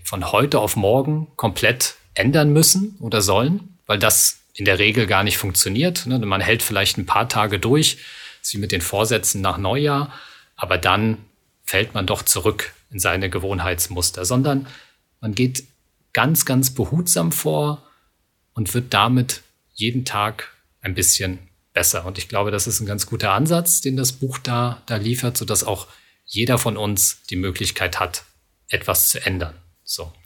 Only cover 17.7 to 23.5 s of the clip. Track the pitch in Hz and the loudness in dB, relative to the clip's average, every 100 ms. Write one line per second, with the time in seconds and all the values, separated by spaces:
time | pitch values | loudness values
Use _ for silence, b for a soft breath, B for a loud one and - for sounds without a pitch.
17.7 | 147 b b b b _ _ _ - 101 | -4 b b b b _ _ _ -6 -2
18.7 | 123 127 101 113 127 127 - - _ _ | -2 0 2 4 4 2 -4 -12 _ _
19.7 | - 110 127 127 104 107 107 - - _ | -4 -2 -2 -2 -2 -2 -4 -12 -18 _
20.7 | _ 98 92 95 - 92 92 - _ _ | _ -6 0 2 2 -2 -6 -12 _ _
21.7 | - - 92 87 98 - 101 104 101 117 | 0 0 0 -4 -8 -4 -2 0 -2 -2
22.7 | 98 101 104 - 113 104 101 160 | -4 -4 -6 -4 -2 2 2 4